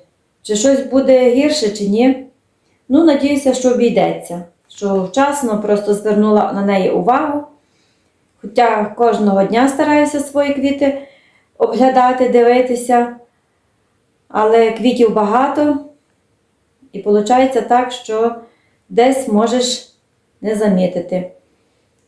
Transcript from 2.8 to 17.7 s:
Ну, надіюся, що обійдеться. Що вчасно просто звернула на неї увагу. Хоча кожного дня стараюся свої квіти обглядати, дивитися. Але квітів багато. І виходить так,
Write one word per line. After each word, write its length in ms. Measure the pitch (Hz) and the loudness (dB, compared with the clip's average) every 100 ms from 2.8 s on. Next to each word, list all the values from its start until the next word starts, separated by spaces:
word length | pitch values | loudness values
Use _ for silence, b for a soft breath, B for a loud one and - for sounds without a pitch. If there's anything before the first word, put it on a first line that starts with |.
| - | -2
Ну, 160 | 277 | 2
надіюся, 500 | 330 269 277 277 262 | 4 2 0 0 0
що 160 | 247 254 | 0 0
обійдеться. 720 | 208 233 190 170 165 - 175 - _ _ | 2 2 2 -2 -4 -10 -12 -14 _ _
Що 360 | - 202 190 | -8 -4 -2
вчасно 580 | 180 269 277 285 240 214 | -2 -2 -2 -2 -4 -4
просто 320 | 214 208 208 | -2 -2 0
звернула 580 | 208 214 208 214 214 - | -2 0 0 2 2 0
на 100 | 196 | -2
неї 280 | 202 196 - | -2 0 0
увагу. 540 | - 175 262 311 294 - _ _ _ _ _ _ _ _ _ | 0 0 0 -2 -6 -8 _ _ _ _ _ _ _ _ _
Хоча 440 | 202 - 233 220 | -6 0 0 0
кожного 600 | 202 - 233 202 208 196 | -4 0 0 2 0 2
дня 240 | 190 226 277 | 0 2 0
стараюся 520 | - 294 294 294 294 | 0 0 2 0 -2
свої 340 | 277 285 285 | -4 -2 -2
квіти 540 | 277 277 277 277 - B B B B B - | -2 -2 0 -2 -2 B B B B B -4
обглядати, 720 | 233 214 262 254 247 254 247 | -4 2 2 4 2 0 2
дивитися. 880 | 240 233 247 254 233 - 240 240 - - _ _ _ _ _ _ _ _ _ _ | 4 4 2 0 -4 0 0 0 -8 -20 _ _ _ _ _ _ _ _ _ _
Але 440 | - 214 226 220 | -2 2 4 2
квітів 420 | - 233 233 226 | 0 -2 2 2
багато. 600 | 214 208 233 285 294 294 285 - _ _ _ _ _ _ _ _ _ _ | 2 0 0 0 0 -2 -2 -6 _ _ _ _ _ _ _ _ _ _
І 100 | 196 | -8
виходить 640 | 208 208 208 254 269 254 | 0 0 2 2 2 0
так, 240 | 202 | 0